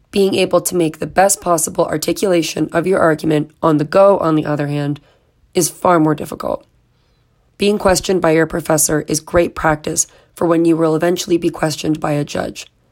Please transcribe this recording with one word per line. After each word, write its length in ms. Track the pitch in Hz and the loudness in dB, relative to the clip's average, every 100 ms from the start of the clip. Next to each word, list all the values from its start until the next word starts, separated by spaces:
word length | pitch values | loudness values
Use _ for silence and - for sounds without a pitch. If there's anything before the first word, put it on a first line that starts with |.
| _ | _
Being 240 | 202 196 | 0 2
able 280 | 190 185 180 | 2 2 0
to 140 | - 180 | 0 0
make 220 | 160 160 | -2 -2
the 80 | 160 | -2
best 340 | 160 196 196 | 2 2 0
possible 460 | 180 165 - 185 165 | 0 -2 -2 -2 -2
articulation 840 | 156 160 170 208 175 156 - 156 | -2 -4 -2 0 0 -2 -4 -4
of 140 | 170 160 | -2 0
your 120 | 190 | 2
argument 520 | 165 151 160 151 147 _ | 2 2 0 0 -2 _
on 160 | 165 151 | 0 2
the 80 | 143 | 2
go, 320 | 190 196 196 | 4 6 4
on 160 | 165 | 2
the 140 | 156 151 | 0 0
other 180 | 147 143 | -4 -4
hand, 340 | 147 143 143 _ _ _ _ _ | -4 -4 -6 _ _ _ _ _
is 160 | - 165 | -2 -2
far 300 | - 185 170 | 0 2 4
more 160 | 156 151 | 2 0
difficult. 500 | - - 58 - _ _ _ _ _ _ _ _ _ - | -6 -10 -8 -8 _ _ _ _ _ _ _ _ _ -4
Being 180 | 202 208 | -2 2
questioned 420 | 196 180 - 190 | 2 2 0 0
by 120 | 170 | 2
your 160 | 160 160 | 2 0
professor 540 | 165 156 156 - 156 | -2 -2 0 0 -2
is 180 | - 151 | -2 -6
great 340 | - 175 175 | -2 0 0
practice 540 | - 160 151 165 156 - _ _ - | 0 -2 -2 -4 -6 -6 _ _ -4
for 120 | 175 | 0
when 180 | 165 170 | 2 2
you 100 | 160 | 2
will 200 | 165 156 | 2 2
eventually 420 | 170 180 - 170 | 0 -2 -2 -2
be 140 | 170 | -2
questioned 480 | 160 160 147 160 156 | -2 -4 -2 -4 -2
by 140 | 156 | -2
a 120 | 147 143 | -4 -4
judge. 400 | - - - - _ _ | -6 -8 -10 -18 _ _